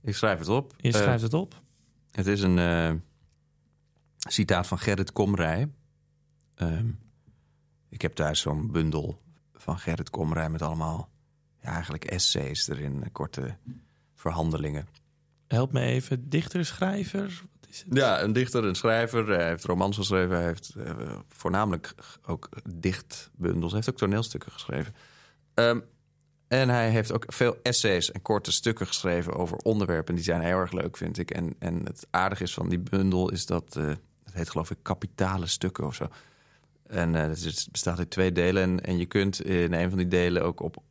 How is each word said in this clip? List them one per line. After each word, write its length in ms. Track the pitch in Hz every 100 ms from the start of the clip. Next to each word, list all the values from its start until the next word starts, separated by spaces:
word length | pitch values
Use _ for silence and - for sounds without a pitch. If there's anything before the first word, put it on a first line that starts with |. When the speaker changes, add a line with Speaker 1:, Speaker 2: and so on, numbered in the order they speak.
Speaker 1:
Ik 120 | - 101
schrijf 220 | 110 87
het 100 | 80
op. 260 | 120 139 -
Speaker 2:
Je 160 | 123
Speaker 1:
Eh, 80 | 107
Speaker 2:
schrijft 220 | 101 120
het 120 | 113
op? 280 | 151 202 - _ _ _ _ _
Speaker 1:
het 160 | - 95
is 160 | 101
een, 160 | 98 90
eh, 320 | 87 85 82 80 - _ _ _ _ _ _ _ _ _ _ _
citaat 480 | - - 92 90 90
van 120 | 90
Gerrit 340 | - 98 92
Komrij. 560 | - 101 101 80 85 147 - _ _ _ _ _ _ _
Ehm, 320 | _ 85 82 113 95 - _ _ _ _ _ _ _ _
ik 140 | -
heb 120 | 76
thuis 260 | - 76 76
zo'n 300 | - 76 -
bundel 500 | 78 80 76 73 - - _ _
van 240 | - - 90
Gerrit 320 | - 85 82
Komrij 380 | - 80 82 80
met 120 | 80
allemaal, 460 | 78 80 80 82 - _ _ _ _ _
ja, 100 | -
eigenlijk 320 | 82 87 78
essays 640 | - 90 - - 69 73 -
erin, 340 | 69 73 69
eh, 60 | -
korte 440 | - 73 - 64 98 - - _ _ _
verhandelingen. 720 | _ - 82 82 78 76 73 90 _ _ _ _ _ _
Speaker 2:
Help 260 | 113 131
me 80 | 135
even, 480 | 123 127 - 127 131
dichter, 360 | 147 - 180
schrijver? 760 | 160 - 185 202 185 196 196 175 - _
Wat 80 | -
is 140 | - -
het? 80 | 127
Speaker 1:
Ja, 260 | 131 85
een 100 | 98
dichter, 320 | 113 127 127
een 100 | 107
schrijver. 520 | 90 113 113 117 117 107
Hij 200 | 92 85
heeft 160 | 82
romans 320 | - 90 98 101
geschreven, 400 | 95 95 90 87
hij 80 |
heeft, 300 | 85 85 - -
eh, 420 | - 71 69 50 -
voornamelijk 640 | - 90 92 107 87 - -
g-, 180 | - - -
ook 220 | 85 - - -
dichtbundels. 1000 | 85 92 92 - - - - 87 87 85
Hij 80 | 107
heeft 80 | 117
ook 60 | 131
toneelstukken 560 | 101 104 117 - -
geschreven. 420 | - - 65 - - - - - _ _
Ehm, 260 | - 117 120 - _ _ _ _ _ _
en 200 | 127 131
hij 220 | 123 113
heeft 220 | 113 107
ook 120 | 113 -
veel 280 | - 120 -
essays 500 | 123 120 107 90 -
en 100 | -
korte 300 | - 104 -
stukken 340 | - 117 113 90
geschreven 480 | - 92 87 85
over 220 | - 87 -
onderwerpen. 580 | - 107 90 82 78
Die 100 | 87
zijn 160 | 82 85
heel 180 | 82 92
erg 140 | 87
leuk, 240 | 90 85 -
vind 220 | 82 87
ik. 120 | 87
En, 240 | - 85 -
en 220 | 87 82
het 220 | - - -
aardige 320 | 90 95 95
is 120 | 90
van 140 | - 87
die 100 | 87
bundel 520 | 90 95 95 90 92
is 160 | 90 -
dat, 300 | 85 - 73
eh, 100 | 76 73 _ _
het 100 | -
heet, 160 | 90 82
geloof 200 | - 80
ik, 80 | -
Kapitale 640 | - 92 95 - 92 95 85
Stukken 400 | - 92 - 78
of 80 |
zo. 140 | - - - - _ _ _ _ _ _
En, 280 | 98 85
eh, 80 | 82
het 140 | 78 78
is, 80 |
het 240 | 87 - -
bestaat 260 | - - 85
uit 120 | 85
twee 220 | - 92
delen. 300 | 87 87 98
En, 180 | 90 90
en 140 | - 90
je 80 | 87
kunt 360 | 104 98 92
in 280 | - 92 85
een 160 | 85 90
van 100 | 95
die 100 | 90
delen 340 | 90 87 87
ook 160 | 87 -
op 220 | 80 - _